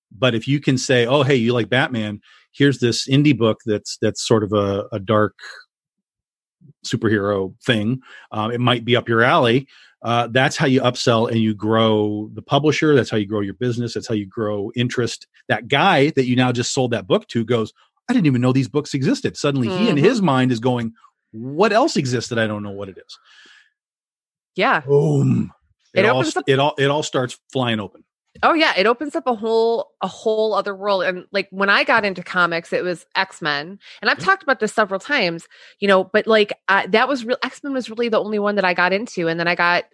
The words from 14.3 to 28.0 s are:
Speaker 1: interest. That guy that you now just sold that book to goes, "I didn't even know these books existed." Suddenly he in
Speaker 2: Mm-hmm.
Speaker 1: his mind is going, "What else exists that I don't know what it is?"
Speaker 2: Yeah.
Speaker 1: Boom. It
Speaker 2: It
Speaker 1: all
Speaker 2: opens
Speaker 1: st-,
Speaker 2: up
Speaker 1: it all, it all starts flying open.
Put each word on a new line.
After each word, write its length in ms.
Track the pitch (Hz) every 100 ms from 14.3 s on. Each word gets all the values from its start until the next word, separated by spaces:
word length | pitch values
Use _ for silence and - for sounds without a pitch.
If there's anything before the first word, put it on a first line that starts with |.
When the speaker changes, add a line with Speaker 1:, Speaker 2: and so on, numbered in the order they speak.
| - 107 104 101
Speaker 1:
interest. 540 | - 123 - 117 - - _ -
That 200 | 113 117
guy 420 | 143 185 160 143
that 140 | 147 127
you 80 |
now 160 | 123 127
just 240 | 120 120
sold 160 | - 127
that 160 | 113 92
book 220 | 196 -
to 160 | 120
goes, 280 | 110 120 110 - _ _ -
"I 40 |
didn't 140 | 247 156
even 140 | 123
know 120 | 127
these 160 | 131 117
books 240 | 147 147
existed." 440 | 143 139 277 220 -
Suddenly 320 | 151 139 117
he 200 | - 220
in 60 |
Speaker 2:
Mm-hmm. 100 | 147
Speaker 1:
his 160 | 170 254
mind 320 | 180 131 127
is 80 | 117
going, 320 | 123 123 113 113 _ _ _
"What 420 | 110 123 147 220
else 240 | 208 302 -
exists 320 | 131 123 -
that 100 | 113
I 80 | 110
don't 160 | 104
know 80 | 104
what 180 | 98 98
it 80 | 90
is?" 200 | - - _ - - - _ _ _ _ _ _ _ _ _ -
Speaker 2:
Yeah. 240 | 226 185
Speaker 1:
Boom. 720 | 135 143 156 147 131 120 - - _ _ _
It 100 | -
Speaker 2:
It 40 | 208
Speaker 1:
all 100 | 254
Speaker 2:
opens 160 | 302
Speaker 1:
st-, 80 | 359
Speaker 2:
up 60 | -
Speaker 1:
it 100 | 135
all, 160 | 147 143
it 140 | 139
all 120 | 143
starts 360 | 147 143 127 - _
flying 300 | 135 123 110
open. 240 | 98 -